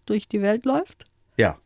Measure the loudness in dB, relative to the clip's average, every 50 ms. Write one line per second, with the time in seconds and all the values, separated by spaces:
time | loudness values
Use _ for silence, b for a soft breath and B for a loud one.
0 | _ -6 -6 -6 -4 -4 -4 -2 0 0 0 0 0 0 0 -2 -2 -6 -12 -20
1 | -20 _ _ _ _ _ _ 0 0 0 0 -4 _